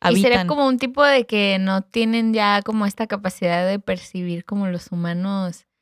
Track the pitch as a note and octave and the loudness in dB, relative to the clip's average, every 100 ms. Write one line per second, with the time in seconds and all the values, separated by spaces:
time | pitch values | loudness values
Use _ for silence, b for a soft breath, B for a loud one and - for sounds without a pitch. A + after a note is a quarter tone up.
0 | F3+ F#3 A#3+ A#3+ F3+ D4 C4+ B3+ C4 C4 | 2 4 4 2 2 2 2 2 -2 2
1 | C#4+ C#4 A#3 G#3 G3+ F#3+ F#3+ F#3+ F#3+ A3+ | 4 4 2 0 0 0 0 -2 -2 -2
2 | A3+ A#3 A3+ A3 G#3 G3+ G3+ G#3+ G3+ - | 0 0 0 2 2 2 0 -2 -2 -2
3 | A3 G3+ G3 - F3+ E3+ F#3 G3+ - F3+ | -6 -4 -6 -4 -2 0 0 -2 -4 -8
4 | - F#3 F3+ E3+ - G3+ G3 F3 - F3 | -6 -8 -6 -6 -6 -4 -2 -4 -6 -6
5 | E3+ F3 F#3+ G3 F3+ F3 _ _ | -4 -4 -4 -4 -4 -8 _ _